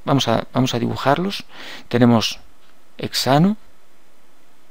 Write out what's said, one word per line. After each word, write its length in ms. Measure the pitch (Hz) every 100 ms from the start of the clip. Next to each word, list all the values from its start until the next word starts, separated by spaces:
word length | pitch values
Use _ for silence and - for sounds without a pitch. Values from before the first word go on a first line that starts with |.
vamos 260 | - 143 120
a, 180 | 110 -
vamos 200 | 123 127
a 40 | 117
dibujarlos, 680 | 117 113 131 143 185 - - - - - -
tenemos 520 | 120 120 117 - - - - - - - -
hexano, 640 | - - 120 139 185 214 - - - - - - - - - - -